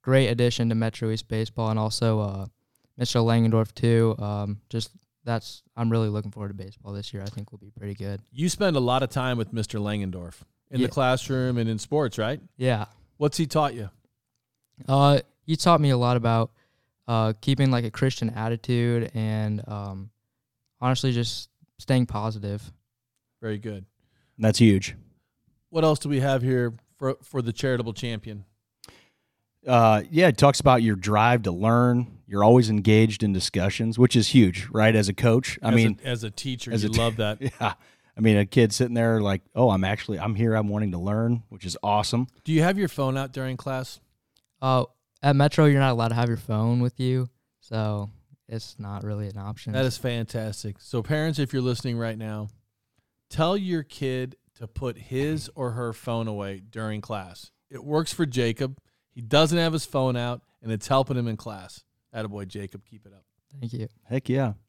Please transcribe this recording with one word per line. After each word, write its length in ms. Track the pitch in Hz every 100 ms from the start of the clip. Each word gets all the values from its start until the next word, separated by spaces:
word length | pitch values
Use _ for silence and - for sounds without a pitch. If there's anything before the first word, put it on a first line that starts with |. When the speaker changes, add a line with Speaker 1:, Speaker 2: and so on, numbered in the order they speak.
Speaker 1:
great 260 | - 135 127
addition 420 | 117 120 117 113
to 60 | 113
Metro 340 | 110 - 110
East 180 | 110 -
baseball, 420 | 110 110 - 110
and 100 | 110
also, 400 | 107 - 113 110
uh, 260 | 104 95 98 _ _ _ _ -
Mister 220 | 123 120
Langendorf 540 | 113 117 113 110 110
too. 420 | - 117 113 113 -
Um, 420 | 104 104 104 104 _
just 220 | 117 110 - _ _
that's, 400 | 120 113 - - _ -
I'm 160 | 117
really 160 | 113 110
looking 220 | 107 104
forward 180 | 107 101
to 40 |
baseball 400 | 101 95 - 101
this 200 | 101 107
year. 100 | 104
I 60 | 98
think 220 | 101 101
we'll 80 | 104
be 120 | 101
pretty 240 | 107 101 98
good. 260 | 98 98 _
Speaker 2:
You 160 | 120 170
spend 280 | - 202 147
a 40 |
lot 220 | 120 131
of 60 | 131
time 280 | 139 127 120
with 140 | 104
Mister 280 | 113 107 110
Langendorf 600 | 104 104 95 90 87 - - _ _
in 80 | 131
the 20 |
Speaker 1:
Yeah. 40 | 123
Speaker 2:
classroom 680 | - 127 127 - 131 127 120
and 100 | 113
in 100 | 110
sports, 380 | - 151 131 -
right? 200 | 110 139 - -
Speaker 1:
Yeah. 280 | 127 113 - _ _ _
Speaker 2:
What's 200 | 147 -
he 100 | 156
taught 260 | 156 147
you? 160 | 107 101 _ _ _ _ _ _ _ _ - 127
Speaker 1:
Uh, 320 | 135 143 143 - _
he 140 | - 156
taught 260 | 180 165
me 80 | 147
a 80 | 123
lot 180 | 123 123
about, 360 | 117 113 113 _ _ _ _ _ -
uh, 260 | 113 110 110
keeping, 300 | - 135 135
like, 140 | 123 117
a 60 |
Christian 380 | - 135 - 113
attitude 800 | 113 110 117 - 120 120 120 113 113
and, 520 | 110 110 107 107 -
um, 420 | 104 101 95 98 _ _ _ _ _ _ _
honestly 320 | 127 127 135
just 380 | 120 117 - - _ _ _
staying 260 | - 131 120
positive. 680 | 107 110 107 101 104 - - _ _ _ _ _ _
Speaker 2:
Very 160 | 113 104
good. 280 | 110 101 95 _ _ _ _ -
Speaker 3:
That's 220 | 110 -
huge. 360 | 113 98 - - - _ _ _ _ _ _
Speaker 2:
What 140 | 165
else 140 | 160 147
do 80 | 143
we 100 | 143
have 220 | 139 135
here 300 | 127 127 120 113 _ _
for, 200 | 135 135
for 180 | - 135
the 100 | 117
charitable 420 | 113 135 123 113
champion? 520 | 104 120 110 113 104 98 _ _ _ - _ _ _ _ _ _ _ -
Speaker 3:
Uh, 380 | 123 113 104 87
yeah, 160 | 160 180
it 100 | 117
talks 220 | 143 -
about 240 | 139 127
your 120 | 113 98
drive 460 | 98 107 113 123
to 80 | 101
learn. 680 | 87 110 120 123 120 120 - -
You're 160 | 101
always 260 | 104 123 110
engaged 540 | 107 101 107 113 104
in 100 | 107
discussions, 640 | 95 - 101 95 - 113 110
which 180 | 123 120
is 120 | 104
huge, 380 | 135 101 90 -
right? 240 | 110 110 110
As 140 | 98
a 40 |
coach, 440 | 98 120 117 - -
I 60 | 113
Speaker 2:
As 40 |
a, 20 | 117
Speaker 3:
mean, 240 | 113 101
Speaker 2:
as 200 | - 120
a 60 | 110
teacher, 420 | - 135 123 120
Speaker 3:
as 120 | 113
Speaker 2:
you 60 | 104
Speaker 3:
a 40 |
te- 60 | 113
Speaker 2:
love 160 | 117 113
that. 240 | 107 107
Speaker 3:
<laughs> 180 | 135 -
Yeah. 140 | 107 - _ _ _ -
I 40 |
mean, 160 | 110 104
a 80 | 98
kid 280 | 131 113
sitting 200 | - 127
there 260 | 117 117 113
like, 200 | 101 98 _ 120
"Oh, 140 | 123
I'm 120 | 95
actually, 360 | 92 107 - 95
I'm 160 | 101 101
here. 180 | 117 110
I'm 140 | 107
wanting 220 | 104 107
to 60 | 87
learn," 440 | 95 107 117 117 110
which 160 | 101 95
is 100 | 80
awesome. 440 | 104 104 104 117 127 _ -
Speaker 2:
Do 80 |
you 80 | 156
have 160 | 170 196
your 100 | 185
phone 300 | - 135 131
out 160 | 135
during 240 | 131 131 127
class? 420 | 143 131 131 - _ _ _ _ _ _
Speaker 1:
Uh, 240 | 131 127 123 _ _ _
at 140 | 139 139
Metro, 300 | 147 - 151
you're 160 | 139
not 100 | 135
allowed 180 | 117 117
to 60 | 117
have 140 | 120
your 80 | 113
phone 420 | - 107 113 120
with 180 | 123 -
you, 300 | 127 127 123 _ _ _
so 500 | _ 110 107 104 101 - _ _ -
it's 300 | 113 - -
not 240 | 101 101
really 240 | 104 104 104
an 100 | 104
option. 360 | 101 107 -
Speaker 2:
That 100 | 117 131
is 120 | 120
fantastic. 840 | 127 120 113 117 110 101 104 98
So 220 | - 120
parents, 360 | 104 151 160 147
if 120 | 135
you're 100 | 131
listening 360 | 127 120 127 117
right 200 | 117 110
now, 300 | 110 107 104 _ _ _ _ _ _ _ _
tell 280 | - 160 202
your 260 | 185 170
kid 540 | 143 - 135 127 127 - _ _
to 120 | 113
put 300 | - 131 117
his 520 | 104 131 147 156 - -
or 160 | 123
her 200 | 117 120
phone 360 | 110 - 117 113
away 320 | 104 98 98 104
during 320 | 110 110 107
class. 500 | 101 107 92 90 - _ _
It 140 | 139
works 300 | 139 151 160
for 120 | - 156
Jacob. 520 | 123 117 110 135 139 _ _ _
He 100 | 123
doesn't 360 | 113 143 160 170
have 160 | 165
his 120 | 156 -
phone 300 | 139 131 123
out, 260 | 120 123 _ _
and 100 | 113
it's 160 | 110 -
helping 300 | 135 131 127
him 100 | 120
in 80 | 110
class. 460 | 117 104 - - _ _ _
Attaboy, 340 | 117 110 101 95
Jacob. 380 | 104 98 101 _
Keep 200 | 110 101
it 60 |
up. 120 | 98 _ _ _ 143
Speaker 1:
Thank 140 | 120
you. 160 | 117 107 _ _
Speaker 3:
Heck 240 | 131 -
yeah. 240 | 131 123 101